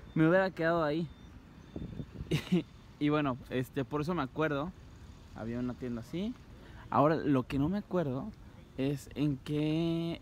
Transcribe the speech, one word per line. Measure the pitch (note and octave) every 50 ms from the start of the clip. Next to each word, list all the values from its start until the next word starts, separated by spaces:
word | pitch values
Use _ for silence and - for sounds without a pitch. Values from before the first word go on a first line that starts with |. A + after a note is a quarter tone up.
| - - -
Me | D#3+ D#3+
hubiera | D#3+ F3+ F#3+ F#3+ F#3
quedado | D#3+ - D#3+ E3 E3+ E3+ D#3
ahí. | D3 D3+ E3 E3+ C#3
<laughs> | - - - - - - - - - - - - - - - - - - - - - - - - D#3+ - - -
Y, | F3+ E3+ - - - - - - - - D3
y | D3
bueno, | D3+ D3+ D3 C3+ A#2+ B2+ - -
este, | - C3 B2+ - - C#3+ C3
por | - D3 D3+
eso | D3+ E3 F#3
me | E3
acuerdo. | C3+ B2+ - D#3 D#3 D#3 C#3+ C#3 D3 F#3 - - - - - - - - - - - - -
Había | - A2 A2+ A#2 B2
una | B2 B2 A#2
tienda | - C3 B2 A#2+ A2+
así. | A#2 - - E3+ G3+ A#3 C4 - - - - - - - - - - -
Ahora, | - A#2+ C#3 D#3 E3
lo | A#2+ - D3 C#3 B2+ B2
que | - D3
no | C3+ C#3+ E3
me | G3
acuerdo | G#3 - - F3 F3+ D#3+ C#3 B2 C3+ - A3 - - - - - - - - -
es | - C3 C#3 D3 C3+ - - -
en | - D3 D3+ C#3
qué, | C3 - - D3 D3 D3+ D#3 D#3 E3 E3+ E3+ E3 E3 E3 E3+ E3 -